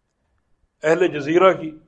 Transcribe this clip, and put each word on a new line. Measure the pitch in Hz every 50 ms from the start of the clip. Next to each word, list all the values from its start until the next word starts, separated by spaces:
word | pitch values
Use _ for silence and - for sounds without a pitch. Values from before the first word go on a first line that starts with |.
| _ _ _ _ _ _ _ _ _ _ _ _ _ _ _ _
اہل | - 156 170 175 180 165 147 151
جزیرہ | 135 151 165 175 190 190
کی | 165 151 160 156 - - _